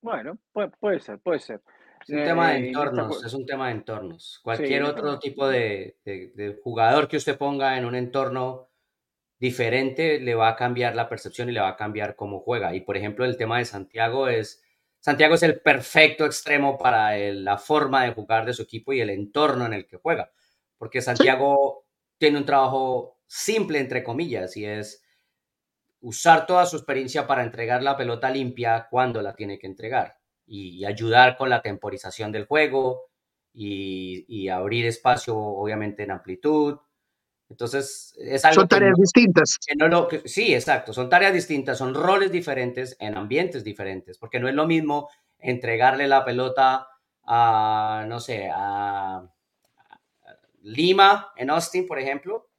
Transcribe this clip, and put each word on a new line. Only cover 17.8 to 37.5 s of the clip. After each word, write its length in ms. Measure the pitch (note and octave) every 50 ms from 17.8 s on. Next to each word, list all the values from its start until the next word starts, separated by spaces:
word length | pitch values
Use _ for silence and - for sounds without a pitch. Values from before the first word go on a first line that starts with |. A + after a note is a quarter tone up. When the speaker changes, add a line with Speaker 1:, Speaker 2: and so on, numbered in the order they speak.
| D3 - C3 C3+ B2+
Speaker 2:
de 80 | A#2+ A2+
jugar 320 | A2+ G#2 - A2+ A2+ A2
de 80 | A#2 A#2+
su 100 | - G#2+
equipo 300 | _ - A2+ _ - C#3
y 80 | B2+
el 80 | A2+ G#2
entorno 560 | G2+ G2 G#2 G2+ _ D3 D3+ D3+ C3+ B2 B2
en 80 | A2+ A2
el 140 | G2+ F#2
que 100 | _ -
juega. 340 | F2+ _ D#3+ E3 A#2 F2+ _ _ _ _ _ _ _ _ _ _
Porque 240 | _ A#2 A2 - C3
Speaker 3:
Sí. 60 | A#2
Speaker 2:
Santiago 800 | B2+ B2 A2+ - C3+ C3 B2+ C3+ C#3 C#3 C#3 C#3 C#3 - - _ _ _ _ _ _ _ _
tiene 180 | D#3+ D3+ D3
un 80 | D3 C3+
trabajo 760 | B2 C#3 C#3 C3+ C3 C3 C3+ C3+ C3 B2+ A#2+ - - _ _ _
simple, 540 | _ - - - - A3 A3 G3+ E3 D#3 D3
entre 240 | C3+ B2 B2 B2+ -
comillas, 500 | A#2 A2+ C3+ F3 D#3+ A#2+ G2+ F#2 F#2 - G#2+
y 80 | G#2
es 360 | G#2 G#2 G#2+ G2+ - - _ _ _ _ _ _ _ _ _ _ _ _ _ _ _ _ _ _ _ _ _
usar 460 | - A#2+ A2+ - - E3+ D#3+ D#3+ D#3+
toda 200 | - F3+ F3+ F3+
su 100 | F3+ D#3+
experiencia 500 | D3 - - C#3 C3 C3+ B2 - C#3 C#3
para 160 | - C#3 B2+ B2
entregar 400 | A2+ - - A#2 A2+ B2 B2 C3
la 140 | C#3 C#3
pelota 340 | C3+ C3 A#2+ A#2 A2+ B2+ C3
limpia 580 | C3 C#3 C3 B2 - - A#2+ A#2 A2+ A2+ A2+ -
cuando 320 | - B2+ B2+ B2 A#2 A2 G#2
la 120 | G2 F#2
tiene 240 | - A2 G2+ G2 G2
que 80 | -
entregar 520 | F#2+ F#2+ - G#2+ A2 B2+ G#2+ - - - _ _ _ _ _ _
y, 300 | _ G#2+ G2+ G2 F2+ F2 F#2
y 60 | G2
ayudar 520 | G2+ G#2 A2+ A2+ A2+ A2 A#2+ B2+ B2+ B2+ -
con 100 | C3+ C3
la 140 | B2 A#2 -
temporización 680 | G#2+ G2+ F#2+ - G#2 G2 F#2+ - F#2+ - - A2 G#2
del 140 | G#2+ G#2+ G2+
juego 600 | _ C#3+ D#3 D#3 C#3+ B2+ C3+ C3 B2+ B2+ B2+ - _ _ _ _ _ _ _ _ _ _
y, 720 | A2+ G#2+ G2+ G2+ G2 G2 F#2+ F#2+ F#2 F#2 F#2 F#2 F2+ F2+ _
y 200 | A#2+ G#2 F#2+ F#2+
abrir 340 | F#2 F#2 F#2 G#2 A2+ A#2+ A#2
espacio, 500 | A#2 A2+ - _ B2+ B2 A#2+ - - A2+
obviamente, 680 | A2 G#2+ G#2+ G2+ G2 G#2 G#2 G#2+ G#2+ G#2+ G#2 G2 - G#2
en 80 | G2+
amplitud 680 | G2 F2+ _ F#2 F#2 - - D3 D#3 D3+ D3+ D3 D3 C#3+ _ _ _ _ _ _ _ _ _ _ _ _ _
entonces, 680 | _